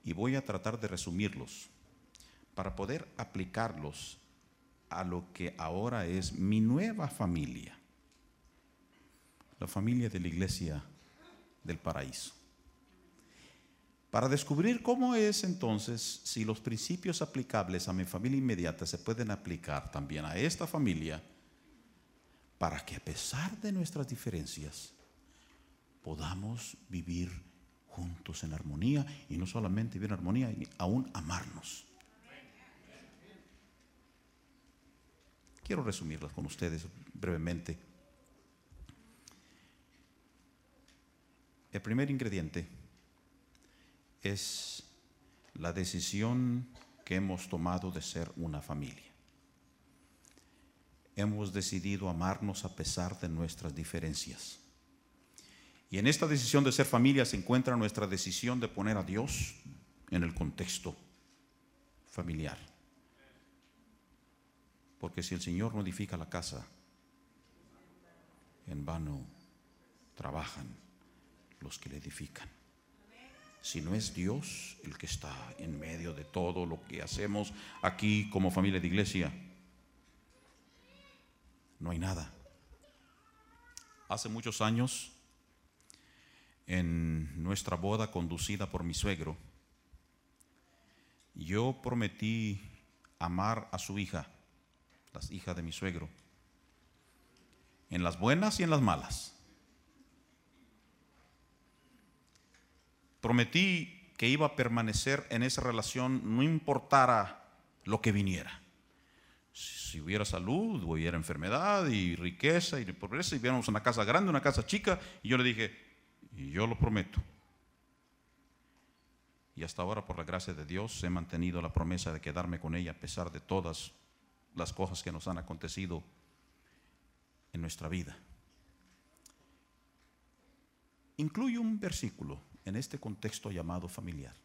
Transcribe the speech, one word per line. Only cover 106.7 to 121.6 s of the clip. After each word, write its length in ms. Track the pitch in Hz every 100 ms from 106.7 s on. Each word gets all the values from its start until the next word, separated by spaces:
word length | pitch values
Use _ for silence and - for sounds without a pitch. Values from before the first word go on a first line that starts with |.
| 135 - 139 127 117 95 - - - _ _
lo 180 | - 107
que 100 | 113
viniera. 520 | 101 98 87 - - - _ _ _ _ - - - _
Si 480 | - - - - 80
hubiera 240 | 76 104 104
salud, 580 | 85 90 156 226 170
hubiera 320 | 82 80 82 85
enfermedad 720 | 80 80 90 117 196 202 160
y 260 | 107 92 85
riqueza 640 | 90 180 143 170 170 143
y 60 | 98
pobreza, 500 | - 98 131 185 139
y 20 |
viviéramos 300 | 120 127 113
en 60 |
una 100 | 104
casa 200 | 123 117
grande, 280 | 101 151 196
una 100 | 143
casa 240 | 143 135 139
chica, 340 | 202 208 180 - -
y 80 | 110
yo 80 | 127
le 60 |
dije, 420 | 123 113 113 - - - _ _ - -
"Y 160 | 69
yo 160 | 80 113
lo 100 | 117
prometo". 460 | 120 107 87 - - - _ _ _ _ _ _ _ _ _ _ _ _ _ _ _ _ _ _ _ _ _ -
Y 80 |
hasta 180 | 82 -
ahora, 240 | 90 107 98
por 120 | 85
la 80 | 80
gracia 280 | 90 92
de 120 | 78 76
Dios, 360 | 92 107 -
he 60 | 90
mantenido 520 | 87 82 82 87 87